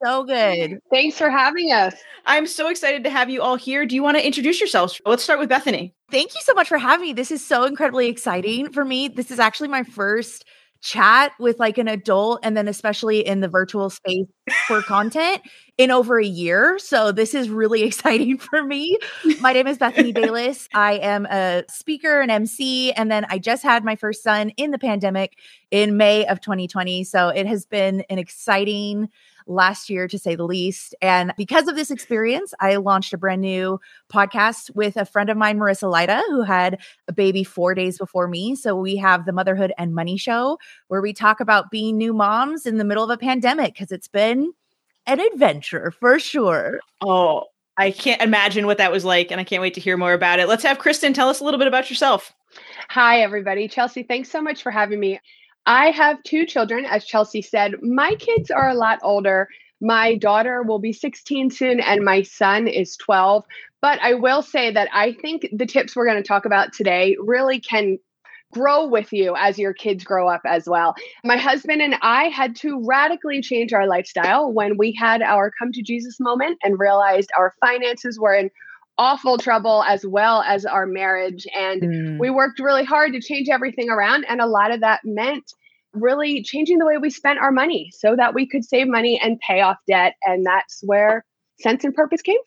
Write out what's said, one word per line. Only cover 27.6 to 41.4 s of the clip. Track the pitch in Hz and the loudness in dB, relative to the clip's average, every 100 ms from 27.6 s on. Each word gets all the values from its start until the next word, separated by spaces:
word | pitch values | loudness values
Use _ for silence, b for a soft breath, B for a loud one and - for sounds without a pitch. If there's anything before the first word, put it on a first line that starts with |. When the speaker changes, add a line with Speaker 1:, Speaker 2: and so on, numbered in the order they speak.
| - | -4
Speaker 1:
been | 208 190 190 - | -2 -2 -2 -4
an | 190 | -8
exciting | 175 - - 196 202 208 208 208 214 b b b - | -8 -8 -2 -2 0 -4 -4 -4 -6 b b b -4
last | 180 185 202 - | 2 2 0 -6
year, | 185 185 | -6 -6
to | 196 | -6
say | 185 170 | -6 -4
the | 170 | -4
least. | 185 180 185 - - | -4 -4 -6 -12 -4
And | 190 180 180 - | 0 2 0 -6
because | 196 294 302 | 0 0 0
of | 302 | -2
this | 302 | -6
experience, | 262 - 226 226 277 392 - | -8 -4 -2 0 -2 -6 -2
I | 196 196 | 0 0
launched | 196 190 190 | 2 0 0
a | 180 | -4
brand | 190 185 | -2 -2
new | 190 185 185 190 b b _ | -2 -2 -2 -6 b b _
podcast | 214 196 214 214 226 - 202 | 0 0 2 0 -2 -8 -4
with | 208 214 | -2 -2
a | |
friend | 196 208 208 | -2 0 0
of | 214 | 2
mine, | 214 208 | 0 2
Marissa | 208 196 196 | 0 0 0
Lyda, | 170 175 220 427 | 2 2 2 0
who | 277 | 0
had | 202 185 180 185 B B - | 2 2 2 -2 B B -8
a | |
baby | 175 190 190 | 0 0 0
four | 185 - 175 | -4 -2 -2
days | 185 185 185 | 0 -4 -6
before | 190 185 175 | -6 -4 -4
me. | 175 208 269 | -4 -6 -4
So | 233 190 | -4 -4
we | 190 196 | -4 0
have | 190 180 170 | 2 2 0
the | |
Motherhood | 180 190 190 190 - | -2 0 0 -2 -2
and | 175 165 | -4 -4
Money | 170 190 | -4 -4
Show, | - 233 262 330 B B - | -4 -2 -2 -4 B B -8
where | 190 | -4
we | 202 | -4
talk | 202 214 | 0 2
about | 214 | 2